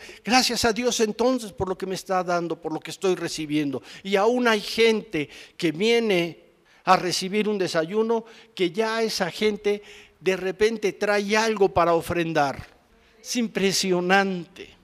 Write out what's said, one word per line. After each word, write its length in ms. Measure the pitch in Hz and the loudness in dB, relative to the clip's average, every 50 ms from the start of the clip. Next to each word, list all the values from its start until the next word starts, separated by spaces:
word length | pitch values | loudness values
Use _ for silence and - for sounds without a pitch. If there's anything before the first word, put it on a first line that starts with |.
| - - - - - | -8 -20 -20 -12 -4
gracias 440 | 196 240 254 240 - 233 - - | 2 2 2 2 2 0 0 0
a 80 | 233 214 | 0 0
Dios 260 | 226 247 240 - - | 0 0 -2 0 0
entonces 520 | 226 214 208 - 233 247 262 240 220 196 165 | 0 0 0 0 0 0 0 0 -4 -8 -8
por 160 | - 196 185 | -6 -6 -6
lo 80 | 185 - | -6 -6
que 80 | 196 | -6
me 80 | 185 185 | -6 -6
está 280 | 175 - - 190 185 180 | -6 -4 -2 -2 -2 0
dando, 380 | 180 175 175 175 165 160 160 | 0 -2 -2 -2 -2 -6 -6
por 120 | - 156 156 | -6 -8 -8
lo 80 | 156 | -8
que 100 | - 165 | -8 -10
estoy 240 | - - - 190 180 | -10 -2 0 0 0
recibiendo". 680 | 160 170 165 - - 156 147 151 151 151 139 131 120 - - - - - | 0 -2 -6 -6 -6 -6 -2 -2 0 0 -2 -4 -6 -8 -10 -18 -14 -6
Y 140 | 190 196 | 0 2
aún 300 | 190 202 226 247 247 247 | 2 4 4 2 2 2
hay 140 | 233 220 208 | 2 2 2
gente 680 | - - - 226 226 226 220 208 - - - 156 143 - - - - - _ | 0 -4 0 2 4 4 4 2 -2 -4 -4 -4 -4 -6 -8 -18 -20 -20 _
que 160 | - 175 160 147 | -2 -2 -2 0
viene 720 | 160 208 226 233 233 226 214 190 175 170 170 151 - - _ _ _ _ _ _ _ - | 0 2 2 2 2 2 2 2 2 0 -2 -4 -12 -20 _ _ _ _ _ _ _ 2
a 120 | 175 185 | 4 4
recibir 520 | 180 185 175 156 - 190 185 196 214 208 214 | 4 4 0 -4 -4 -4 -2 0 0 0 0
un 80 | 214 | 0
desayuno 680 | 196 180 160 - 165 160 165 202 220 226 226 233 226 220 - - - - - - | -2 -2 0 0 -2 -2 0 0 -2 0 0 0 -2 -4 -8 -18 -20 -20 -12 -6
que 180 | - 180 165 160 | -2 -2 -2 0
ya 300 | 214 220 220 220 226 226 | -2 -2 -2 0 -2 -2
esa 280 | 214 - - 196 170 | -2 -2 -2 -4 -4
gente 520 | - - 214 214 214 208 - 202 208 208 208 - - - - - _ _ | -4 -2 0 0 0 0 -2 -2 -2 -2 -4 -14 -20 -20 -20 -20 _ _
de 160 | 151 185 185 | -2 -2 -2
repente 560 | 175 180 190 180 - 214 226 226 214 214 190 220 | -2 -2 -4 -2 2 0 0 0 0 -2 -2 -2
trae 420 | - 208 208 208 208 208 196 214 | -2 -2 0 0 0 0 0 0
algo 360 | 214 226 226 220 202 196 185 | 2 2 2 2 2 2 2
para 240 | - 185 165 170 170 | 4 2 2 4 2
ofrendar. 720 | 165 165 - 180 175 170 165 160 151 143 135 - - - - - _ _ _ _ _ _ _ _ _ - | 2 0 -2 -2 -2 -2 0 2 2 2 2 0 -6 -12 -18 -20 _ _ _ _ _ _ _ _ _ -12
Es 140 | - - | -6 -4
impresionante. 1300 | 247 226 196 - 190 190 196 170 - 190 190 180 175 180 180 190 196 196 196 185 175 160 - - - - - - _ | -4 -2 -2 -2 0 0 0 0 0 0 0 0 0 2 4 4 4 4 2 -2 -6 -8 -12 -16 -18 -18 -20 -20 _